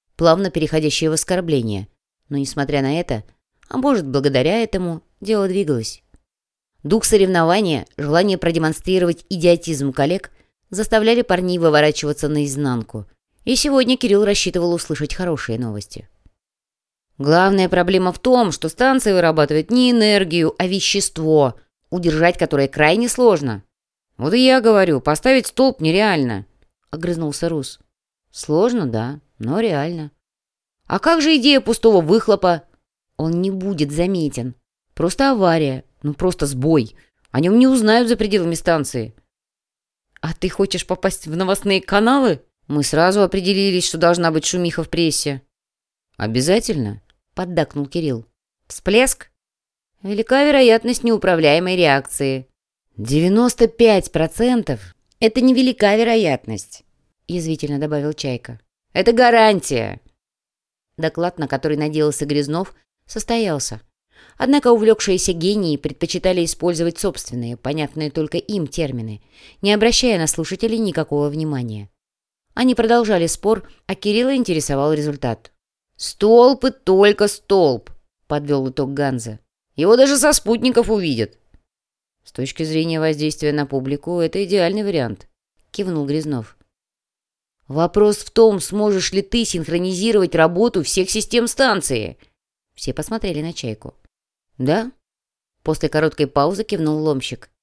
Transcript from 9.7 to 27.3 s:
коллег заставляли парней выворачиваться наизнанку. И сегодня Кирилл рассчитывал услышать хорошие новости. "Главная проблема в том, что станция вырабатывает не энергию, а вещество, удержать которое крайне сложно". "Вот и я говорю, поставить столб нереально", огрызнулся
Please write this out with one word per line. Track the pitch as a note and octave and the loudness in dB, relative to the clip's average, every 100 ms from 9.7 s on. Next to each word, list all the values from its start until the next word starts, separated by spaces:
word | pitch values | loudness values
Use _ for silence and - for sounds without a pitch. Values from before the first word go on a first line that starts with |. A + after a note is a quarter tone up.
| D3 C#3 | -4 -4
коллег | C3 C#3+ F#3+ - _ _ _ - | -2 -2 -2 -8 _ _ _ -12
заставляли | F#3+ G#3+ A3 A3 A#3+ | -6 0 2 2 2
парней | A#3 F3+ F3+ F3+ | 2 0 -2 0
выворачиваться | E3 D3+ D3+ D3+ D3 D3 D3 | 2 4 2 0 -4 -4 -2
наизнанку. | D3+ C#3+ C3+ C#3+ A#2+ G#2+ A2 G2+ _ _ _ | -2 -2 -4 -4 -4 -6 -12 -16 _ _ _
И | - B3 | -4 -2
сегодня | - C4+ B3 C4 | 2 2 2 0
Кирилл | - G3+ G#3 | 2 2 2
рассчитывал | G3+ F#3 F3+ E3+ | 0 -2 -2 -2
услышать | E3+ - D3 D3 | -2 -4 -6 -6
хорошие | - F3+ D3+ - A2+ | -6 -6 -6 -6 -6
новости. | A#2+ G#2 - - - _ _ _ _ _ _ _ _ _ _ - | -6 -10 -12 -18 -20 _ _ _ _ _ _ _ _ _ _ -4
"Главная | C#3 E3 F#3+ F#3+ F3+ | 2 4 4 2 2
проблема | F3+ F3 F#3+ F#3 | 0 2 0 0
в | - | -2
том, | B3+ B3+ G#3 | 2 2 2
что | C#3 D#3+ | -2 -6
станция | - B3+ C4 A3 | 0 2 2 2
вырабатывает | F#3 E3+ D#3 D3 D#3 D#3 | 2 2 2 2 0 0
не | B3 B3 | 2 4
энергию, | A#3+ G#3+ G3+ F#3 E3+ D#3+ - | 4 4 2 2 0 0 0
а | F3+ | -2
вещество, | F#3+ - G3+ - - D#3 D3+ C3+ - _ _ - | -2 -2 -2 -4 -4 2 4 2 -2 _ _ -10
удержать | F3+ E3+ D#3 E3+ F3 | -4 -2 2 2 2
которое | E3+ C#3 C#3 | 0 0 0
крайне | - D3+ F#3 A#3+ | 0 0 2 0
сложно". | - A#3+ E3 C#3 G2+ - _ _ _ _ - | 2 4 4 0 -8 -12 _ _ _ _ -8
"Вот | D3 | -2
и | A3+ | 2
я | B3+ C4 | 4 4
говорю, | A3+ G#3 F#3 C#3 | 4 4 4 2
поставить | D3 D3+ C4 C4 - | 0 0 2 2 2
столб | - C4 - | 0 0 0
нереально", | D#3+ F3 G#3+ E3+ B2+ G2+ G2 _ _ _ _ | 0 2 2 0 -2 -6 -10 _ _ _ _
огрызнулся | D#3+ F3 E3+ D#3 | -8 -6 -6 -6